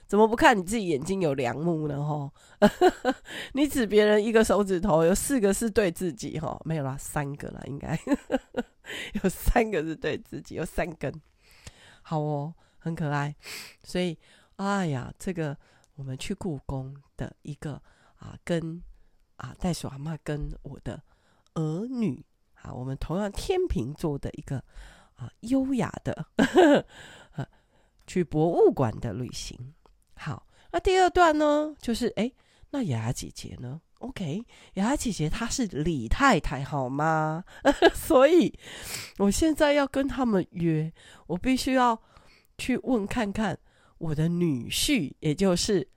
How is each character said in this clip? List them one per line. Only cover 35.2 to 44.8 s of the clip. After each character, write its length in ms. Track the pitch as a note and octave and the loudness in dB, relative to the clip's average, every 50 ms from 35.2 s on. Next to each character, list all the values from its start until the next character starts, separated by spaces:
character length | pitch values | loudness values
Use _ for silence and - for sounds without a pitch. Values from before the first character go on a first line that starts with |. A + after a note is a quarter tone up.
| D3+ D#3 | -2 -2
她 160 | - - A3+ | -2 -4 -4
是 180 | A#3 - - B3 | -4 -4 -4 -4
李 420 | F#3+ - C3 D3+ F3 E3 C3+ A2 A#2 | -4 -2 -2 -2 -2 -2 -2 0 0
太 320 | - - C4+ C#4 A3+ D#3 | 0 4 6 6 4 4
太， 240 | - - D#3 B2+ C#3 | 2 0 -4 -4 -6
好 240 | - D#3 C#3+ C3 B2 | -4 -2 -2 -2 -2
吗？ 560 | C3+ C#3+ D3+ D#3+ D#3+ D#3 D#3 D#3 D#3 E3 F#3+ - - - - C#4 | -2 0 0 2 2 2 0 0 -2 -4 -8 -12 -10 -2 2 2
<laughs> 240 | C#4 - - A#3 - | 4 6 6 4 4
所 320 | - - - A3 B3+ C4 | 4 0 4 6 6 6
以 260 | D4 F4 F4 A#3 E3+ - - - - - - - - - - - - - - | 8 8 6 4 4 0 -6 -18 -18 -16 -16 -14 -12 -12 -12 -12 -12 -4 0
我 120 | G3 G3+ | 2 2
现 240 | G3 - E4 D#4+ D4+ | 2 4 2 2 2
在 180 | - D#4 D4 C#4+ | 4 4 4 4
要 140 | D4 C#4 | 4 2
跟 220 | C4+ - C4+ C#4 C#4 | 0 0 -2 -2 -2
他 180 | B3 B3 C4 | -2 -2 0
们 180 | A#3 G#3+ F#3 - - | 2 2 0 0 -2
约， 420 | - F3 E3 E3+ D#3+ D#3 D#3 D#3+ - _ - - - - - - | -4 -2 0 0 2 0 -2 -4 -6 _ -20 -20 -20 -20 -10 -8
我 80 | D#3+ | -8
必 200 | F3+ - B3 C4 | -4 0 0 0
须 180 | B3+ - C#4 C4 | 0 0 0 2
要 280 | C4 B3 A#3+ A3+ A3+ _ _ _ - _ - - _ _ _ _ - | 4 4 2 2 0 _ _ _ -20 _ -20 -20 _ _ _ _ -12
去 180 | - - B3 - | -4 -2 -2 -2
问 280 | - - C4 A3 G3 | 0 0 0 0 0
看 260 | G#3 - B3+ A3+ G3+ G3 | -2 -2 -2 -2 -2 -2
看 240 | G#3+ A3 F#3+ D3+ - _ _ _ _ _ _ _ - | -2 -2 -2 -2 -4 _ _ _ _ _ _ _ -8
我 160 | F3 D#3+ D3+ | -6 -4 0
的 140 | C#3+ D#3 E3+ | 0 0 0
女 400 | F3 F3 F3 E3+ C#3+ A#2+ A#2 D3 | 2 2 2 0 0 0 -4 -4
婿， 460 | C3+ - | -4 -2